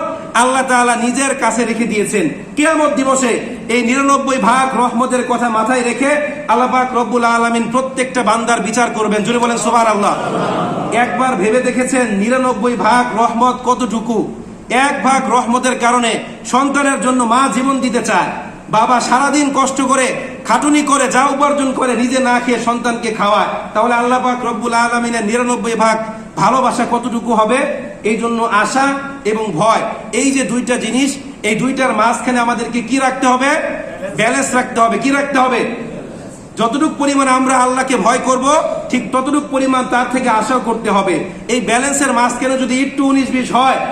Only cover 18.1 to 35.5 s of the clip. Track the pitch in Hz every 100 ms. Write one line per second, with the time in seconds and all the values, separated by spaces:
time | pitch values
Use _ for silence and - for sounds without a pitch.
18.1 | 185 160 - - - - 214 220 247 -
19.1 | 247 277 285 277 269 277 269 262 262 247
20.1 | - - - - 240 294 294 285 277 247
21.1 | 254 285 277 285 285 262 - 254 226 247
22.1 | 262 240 247 - 233 226 240 240 226 220
23.1 | - 202 208 165 - - 214 233 240 240
24.1 | 254 247 247 226 214 240 233 240 240 233
25.1 | 233 208 233 247 240 233 226 220 220 -
26.1 | - - - 190 196 - - 240 240 240
27.1 | 226 214 220 214 254 294 - - - 202
28.1 | 220 233 226 226 208 208 254 277 277 -
29.1 | - 202 220 214 151 220 - - - -
30.1 | 233 269 262 - 240 214 247 214 247 277
31.1 | - - - 208 208 254 262 254 208 226
32.1 | 233 254 247 233 226 240 240 - 269 269
33.1 | 262 254 247 277 294 - - - - 190
34.1 | - 226 269 - 247 247 233 226 202 277
35.1 | 277 285 262 254